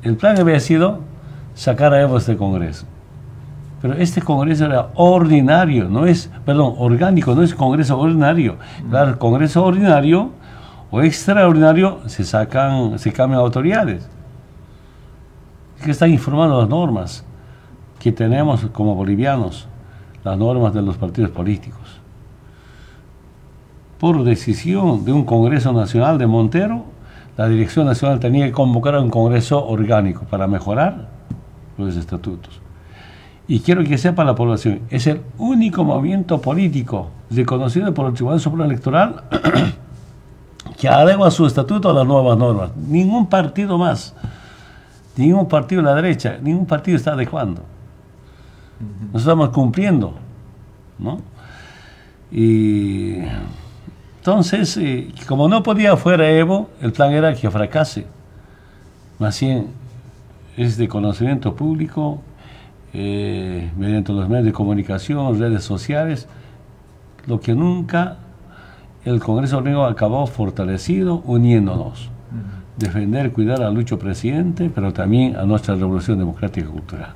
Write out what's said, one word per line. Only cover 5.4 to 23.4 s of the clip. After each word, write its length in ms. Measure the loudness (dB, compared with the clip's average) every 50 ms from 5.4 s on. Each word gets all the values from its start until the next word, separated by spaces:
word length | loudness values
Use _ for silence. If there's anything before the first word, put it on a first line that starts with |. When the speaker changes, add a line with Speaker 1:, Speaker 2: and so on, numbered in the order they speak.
| 6 6 4 4 4 4 2 2 2 2
Speaker 1:
no 180 | 0 2 4
es, 220 | 4 4 2 0 -10 -14 -8 -2
perdón, 300 | 0 2 2 2 2 0 0
orgánico, 560 | 2 2 2 4 4 4 2 2 2 2 4
no 60 | 4
es 120 | 4 2 2
congreso 420 | 0 0 0 2 2 2 2 0 2
ordinario. 580 | 2 2 2 4 4 4 4 2 2 0 -2 -6 -14 -18 -16 -14
Speaker 2:
Ujú. 80 | -8 -2
Speaker 1:
Claro, 200 | 2 2 2 2
el 80 | 0 0
congreso 460 | 0 2 2 2 2 2 2 2 4
ordinario 680 | 4 2 4 4 4 4 4 6 4 4 2 2 -2 -8 -16 -20 -20 -20 -20 -20 -20 -20 -20 -16 -6
o 100 | 0 2
extraordinario 1000 | 2 2 2 0 0 2 4 4 6 6 6 6 6 6 6 6 4 2 0 -4 -12
se 180 | -12 -6 -6 -6
sacan, 760 | -2 0 -2 -2 0 0 0 0 0 0 0 0 -2 -4 -2
se 140 | -4 -4
cambian 280 | 0 0 0 2 4 2
autoridades. 680 | 2 2 0 0 0 2 2 2 0 -2 -4 -6 -8 -14 -20 -20 -20 -20 -20 -20 -20 -20 -20 -20 -20 -20 -20 -20 -20 -20 -20 -20 -20 -20 -20 -20 -20 -20 -20 -20 -20 -20 -20 -20 -20 -20 -20 -8
Es 60 | -4
que 60 | -4
están 180 | 0 4 4 4
informando 500 | 4 4 2 0 0 2 2 4 4 2
las 80 | 2 2
normas 560 | 0 0 0 0 -2 -4 -4 -8 -12 -14 -18 -20 -20 -20 -20 -20 -20 -20 -20 -20 -20 -20 -20 -20 -20 -2
que 100 | -2 -2
tenemos 520 | 0 0 0 0 2 2 2 2 0 0 -2 -4
como 240 | -4 -2 -2 -2 0
bolivianos, 720 | -2 0 0 0 0 2 0 0 0 -2 -4 -6 -12 -16 -18 -20 -20 -20 -20 -20 -20 -20 -20 -20 -10 -6
las 120 | -6 -2
normas 380 | 0 0 0 2 2 0 0 0
de 80 | 0
los 140 | -2 -2 -2
partidos 340 | -4 -6 -6 -2 -2 -2 -2
políticos. 480 | -2 -4 -4 -4 -4 -4 -6 -16 -18 -18 -20 -20 -20 -20 -20 -20 -20 -20 -20 -20 -20 -20 -20 -20 -20 -20 -20 -20 -20 -20 -20 -20 -20 -20 -20 -20 -20 -20 -20 -20 -20 -20